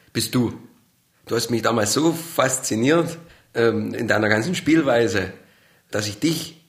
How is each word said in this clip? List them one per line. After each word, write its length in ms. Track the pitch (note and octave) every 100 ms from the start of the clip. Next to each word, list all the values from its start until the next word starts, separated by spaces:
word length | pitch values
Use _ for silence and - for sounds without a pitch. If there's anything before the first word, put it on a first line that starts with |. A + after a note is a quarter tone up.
| _
bist 240 | B2 A2 B2+
du. 180 | A2 D#2+ - _ _ _ _ _ -
Du 80 | A2+
hast 140 | -
mich 120 | A#2
damals 320 | A2 A2+ G#2
so 180 | C#3 E3
fasziniert, 1080 | E3 - - C3 - - G#2+ C3 E3 E3+ - - - _
ähm, 400 | A#2+ A#2 A2 G#2+
in 140 | A2+ A#2
deiner 220 | G#2 G#2+
ganzen 260 | G#2+ C#3 F3+
Spielweise, 760 | C#3 D#3+ C#3 A#2+ A#2 G2+ F#2 - - _ _ _ _
dass 160 | G#2+ G#2
ich 120 | G2
dich 420 | D#3 D#3+ - -